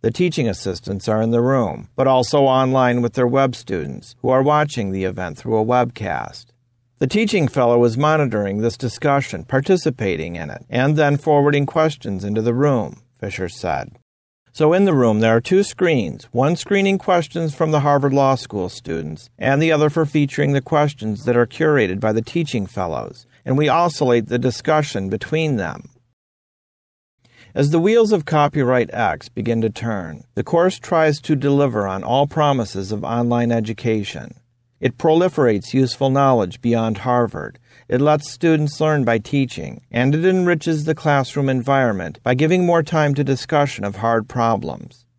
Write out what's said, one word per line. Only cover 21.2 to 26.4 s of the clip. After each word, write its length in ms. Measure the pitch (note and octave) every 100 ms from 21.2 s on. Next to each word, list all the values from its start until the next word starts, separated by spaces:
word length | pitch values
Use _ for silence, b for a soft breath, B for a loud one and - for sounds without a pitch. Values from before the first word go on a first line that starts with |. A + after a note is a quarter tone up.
| -
that 120 | A#2+
are 80 | A#2+
curated 540 | - D#3+ D3 G#2 F#2+
by 120 | A2
the 120 | G#2+
teaching 420 | A#2 E3+ D#3+ A#2+ F#2+
fellows, 640 | - F2+ C#2+ G#1 - - b -
and 100 | C3
we 140 | D3
oscillate 580 | D#3+ F3 D3+ C3 A#2+ A2
the 120 | A#2+
discussion 680 | B2+ A#2+ - D#3 D3 G#2+ F#2+
between 480 | G2+ - D#3 D#3+ B2+
them. 320 | F2+ - - _ _ _ _ _